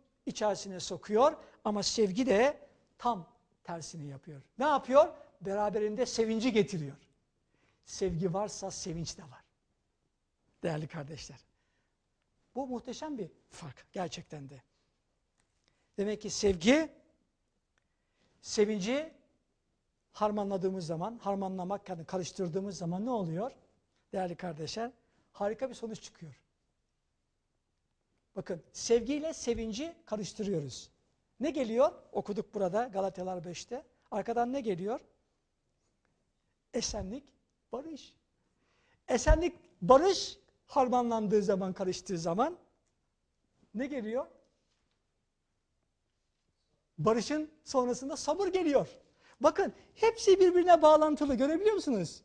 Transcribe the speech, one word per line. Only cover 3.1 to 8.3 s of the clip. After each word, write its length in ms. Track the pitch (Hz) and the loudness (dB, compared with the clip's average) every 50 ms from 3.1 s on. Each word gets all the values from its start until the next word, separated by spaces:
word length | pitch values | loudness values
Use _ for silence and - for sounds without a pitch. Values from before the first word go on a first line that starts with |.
| 233 190 160 - _ _ _ _ _ _ _ | -2 -2 -6 -14 _ _ _ _ _ _ _
tersini 420 | - 175 170 151 - - 165 147 | -10 -10 -10 -10 -12 -12 -12 -12
yapıyor. 360 | 147 135 135 - - 151 135 - _ _ - | -12 -14 -14 -16 -18 -20 -20 -20 _ _ -2
Ne 60 | 247 | 0
yapıyor? 500 | 302 294 262 - - 254 285 320 359 - - - - _ - | 2 2 2 2 4 6 8 8 6 4 -8 -20 -20 _ -12
Beraberinde 640 | - 190 190 208 208 208 190 220 214 214 214 208 247 | -8 -4 -2 -2 0 0 0 -2 -2 -2 -2 -2 -4
sevinci 460 | - - - 226 220 226 226 208 262 196 | -2 0 0 0 0 0 0 0 2 2
getiriyor. 440 | 214 202 - - 170 147 139 139 - _ _ _ _ _ _ _ _ _ _ _ _ _ _ _ _ _ | 2 2 2 0 -6 -6 -8 -10 -14 _ _ _ _ _ _ _ _ _ _ _ _ _ _ _ _ _
Sevgi 500 | - - - 196 185 175 160 185 185 | -16 -8 -4 -2 -2 -2 0 -2 -2